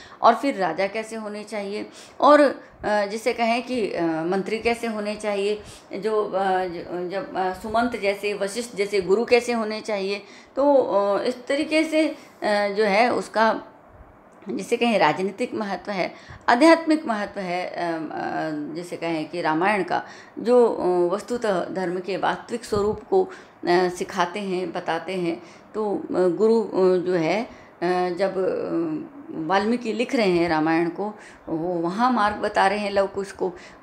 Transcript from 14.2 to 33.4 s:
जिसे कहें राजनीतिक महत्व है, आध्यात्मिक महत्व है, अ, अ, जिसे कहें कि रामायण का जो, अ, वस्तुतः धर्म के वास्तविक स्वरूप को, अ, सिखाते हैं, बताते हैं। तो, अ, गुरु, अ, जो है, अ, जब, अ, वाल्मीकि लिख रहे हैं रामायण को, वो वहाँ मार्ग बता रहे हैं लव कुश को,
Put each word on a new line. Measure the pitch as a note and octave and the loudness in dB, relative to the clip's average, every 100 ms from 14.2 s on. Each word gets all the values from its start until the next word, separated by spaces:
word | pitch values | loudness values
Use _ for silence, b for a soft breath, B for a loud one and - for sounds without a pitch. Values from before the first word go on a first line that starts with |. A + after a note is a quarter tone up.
| - - - | -20 -20 -10
जिसे | - - A#3 | -8 -2 0
कहें | A#3+ G3+ | 2 4
राजनीतिक | D#3 D3+ F#3+ G3 B3 | 4 2 -2 -2 -4
महत्व | - G3+ F#3 - | -4 -4 -6 -6
है, | F#3+ - B B B - | -4 -4 B B B 2
आध्यात्मिक | A#3+ D#4+ E4 D#4+ D#4 A3+ | 6 8 8 4 0 0
महत्व | G#3+ G3+ G3+ | -4 -4 -6
है, | F3+ F3+ - | -4 -4 -4
अ, | |
अ, | - E3+ D#3+ D#3 - - D#3 D#3+ D3+ D3 | -6 -4 -4 -6 -6 -6 -4 -4 -4 -6
जिसे | D#3 F3 D#3+ | -8 -10 -6
कहें | E3 D#3+ D3+ | -4 -4 -4
कि | F3 | -4
रामायण | D#3+ D#3 F#3 G#3 | 0 2 2 2
का | E3 C3 - B B - | 0 -2 -4 B B -6
जो, | G3 B3 A#3 | 4 6 6
अ, | - F3+ F3+ F3 | 4 0 2 2
वस्तुतः | G3+ - A#3+ A3+ F#3 - | 0 -4 -4 0 0 -2
धर्म | F#3+ F3+ F#3 | -4 -4 -4
के | F#3 F3+ | -4 -2
वास्तविक | D#3 F3+ - A#3 | 0 -2 -6 -10
स्वरूप | - G#3 G3+ G#3+ - | -4 -2 0 -2 0
को, | F#3+ | 2
अ, | F#3 B B - F3 | 2 B B -8 0
सिखाते | F3+ F3+ F3+ F#3 G3 F3+ G#3 | 2 2 -2 -6 -2 -2 -2
हैं, | G3 F3+ F3+ | -4 -4 -4
बताते | F3+ - E3 F3 | -6 -4 -4 -4
हैं। | F#3 E3+ E3 B B - | -4 -2 -4 B B -10
तो, | G#3 G#3+ | -4 -2
अ, | F#3+ - | -4 -4
गुरु, | - F#3 E3 A3 A3+ | 2 2 4 4 4
अ, | G3 F#3 F#3 F#3 | 2 2 4 4
जो | E3 | 2
है, | F3+ D#3+ G3 | 0 2 0
अ, | B3 B B - F3 F3+ F3+ | -4 B B -6 -2 0 0
जब, | F3 F#3+ | 0 -2
अ, | F3+ F3+ - F3 E3 E3 D#3 - - - | 0 -2 -2 -2 -2 -2 -4 -8 -16 -12
वाल्मीकि | D#3 D#3+ F#3+ G#3 A#3+ A3+ | -8 0 0 2 -2 -2
लिख | G#3+ B3 | -4 0
रहे | A#3 G3 | 2 2
हैं | F3 E3+ | 4 2
रामायण | D#3 D#3 E3 E3+ | 2 2 2 0
को, | E3+ G#3 G#3 B B - | -2 -8 -8 B B -8
वो | E3 E3+ | -6 -2
वहाँ | F3 E3+ G3 B3+ | -2 -2 0 2
मार्ग | A#3 G#3 G#3 | 2 0 0
बता | G#3 G3 F#3+ | -2 2 2
रहे | G#3 | 2
हैं | G3+ | -2
लव | G3 G3 | 0 0
कुश | G3 F#3+ | -2 -8
को, | - | -4